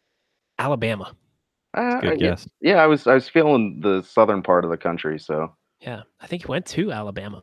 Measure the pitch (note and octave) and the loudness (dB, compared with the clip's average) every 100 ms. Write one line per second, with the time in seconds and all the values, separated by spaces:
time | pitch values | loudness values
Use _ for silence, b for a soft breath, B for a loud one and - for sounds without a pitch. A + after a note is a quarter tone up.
0 | _ _ _ _ _ - C3+ C3+ A2+ G#2 | _ _ _ _ _ -6 -4 -2 -2 -4
1 | F#2 - _ _ _ _ _ - B3 B3 | -10 -18 _ _ _ _ _ -4 -2 -2
2 | F2+ F#2 F2+ F2+ - - D#3+ F#3+ D#3 D3+ | -2 0 0 -2 -8 -4 2 4 6 4
3 | - C3 - E3 D3+ C3+ G#2 D2 G2+ F#2+ | 4 2 2 2 4 2 0 -2 0 0
4 | - - A2 G2+ F2 F2+ F2 E2 F2 E2+ | 0 2 4 2 2 2 2 -2 -4 -4
5 | D#2 D#2 - D#2 D#2+ - _ _ - A2+ | -4 -6 -6 -6 -6 -10 _ _ -14 -14
6 | - _ - F3 - C#3+ - - G#3 A2+ | -16 _ -12 -10 -6 -8 -6 -4 -4 -6
7 | G#2 G2 G2+ G2+ | -8 -10 -12 -14